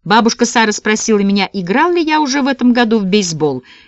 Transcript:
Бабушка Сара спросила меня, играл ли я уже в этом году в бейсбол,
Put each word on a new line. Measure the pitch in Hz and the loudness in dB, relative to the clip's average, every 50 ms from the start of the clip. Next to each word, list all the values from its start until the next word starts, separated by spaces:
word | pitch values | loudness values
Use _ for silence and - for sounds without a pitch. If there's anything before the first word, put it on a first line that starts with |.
| - | -2
Бабушка | 165 208 233 208 226 - - 240 | 0 2 2 2 2 0 0 -2
Сара | 233 - 240 226 214 | 0 2 0 0 0
спросила | 202 - - 214 214 220 - - 220 202 | -2 -2 -2 -2 -2 -2 0 0 0 2
меня, | 202 202 196 202 190 - - | 2 2 0 0 -2 -4 -4
играл | 196 180 170 202 277 320 359 349 | -6 -4 -2 0 0 0 2 0
ли | 349 311 | 0 0
я | 311 311 311 | 0 0 0
уже | 302 254 262 285 | 0 -2 -2 -2
в | 254 | -2
этом | 277 262 - 240 247 233 | -2 0 0 2 2 2
году | 247 240 214 233 220 | 2 2 2 0 0
в | 196 | 0
бейсбол, | 185 190 214 190 170 160 147 156 147 135 127 - - - - - | 2 0 0 0 -2 -4 -2 -2 -2 -2 -6 -10 -16 -20 -20 -20